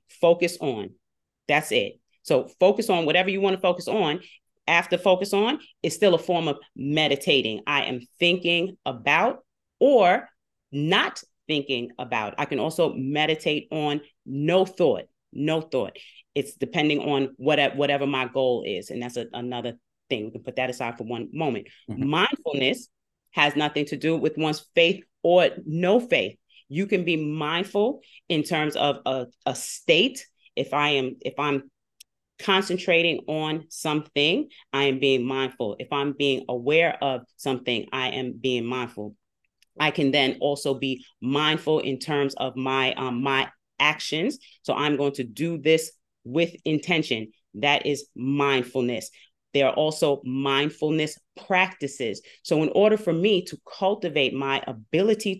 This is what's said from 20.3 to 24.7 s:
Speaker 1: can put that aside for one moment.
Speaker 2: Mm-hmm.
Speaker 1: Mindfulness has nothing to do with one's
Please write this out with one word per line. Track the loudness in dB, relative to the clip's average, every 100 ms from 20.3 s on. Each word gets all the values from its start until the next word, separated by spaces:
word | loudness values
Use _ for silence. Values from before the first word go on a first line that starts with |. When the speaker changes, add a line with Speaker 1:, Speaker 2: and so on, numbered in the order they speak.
Speaker 1:
can | -12
put | -8 -4
that | -4
aside | -4 -8 -8
for |
one | -8 -8 -6
moment. | -4 -2 -2 -8 -16 -10
Speaker 2:
Mm-hmm. | -4 0
Speaker 1:
Mindfulness | 2 2 0 -4 0 2 0 -6 _ _ _ _
has | 2 2 2
nothing | 0 0 -4
to | -2
do | 0 0
with | 0 0
one's | -2 -2 0